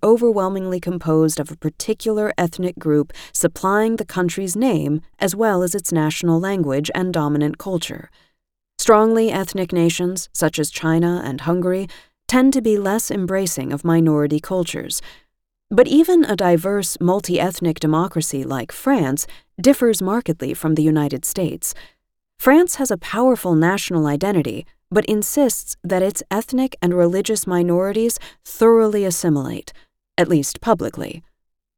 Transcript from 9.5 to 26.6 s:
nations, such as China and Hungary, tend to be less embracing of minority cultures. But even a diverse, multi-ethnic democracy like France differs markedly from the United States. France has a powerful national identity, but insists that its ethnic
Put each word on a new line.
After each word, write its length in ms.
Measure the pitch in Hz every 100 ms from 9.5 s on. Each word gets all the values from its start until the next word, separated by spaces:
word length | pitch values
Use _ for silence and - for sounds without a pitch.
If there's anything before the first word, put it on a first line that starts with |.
| 190 180
nations, 560 | 175 170 170 180 185 -
such 280 | - 160 160
as 100 | 147
China 500 | - 160 160 170 175
and 160 | 127 131
Hungary, 480 | 165 175 180 185 190 - _ _ -
tend 240 | 254 269
to 100 | 269
be 160 | 226 208
less 320 | 196 214 -
embracing 600 | 208 180 190 190 156 131
of 120 | 143
minority 540 | 170 165 165 151 147 151
cultures. 640 | - 185 170 - - - - - _ _ _ _ -
But 140 | 214 254
even 380 | 277 330 359 311
a 100 | 196
diverse, 640 | 185 170 185 202 185 -
multi-ethnic 800 | 170 196 202 175 180 175 175 156
democracy 640 | 156 156 175 165 156 139
like 260 | 131 131 117
France 560 | - - 269 139 139 - - _ -
differs 440 | 226 277 240 220
markedly 500 | 185 220 - 165 131
from 220 | 139 156
the 80 | 156
United 420 | 156 156 147 135
States. 480 | - - 170 165 - - - _ _ _ _ -
France 360 | - 294 359
has 160 | - 254
a 80 | 202
powerful 560 | - 208 254 233 185
national 520 | 160 165 196 - 170 151
identity, 600 | 143 190 190 131 110 - _ -
but 160 | 208 -
insists 720 | 214 208 - 269 - - -
that 200 | 175 185
its 200 | 190 - -
ethnic 460 | 196 - 254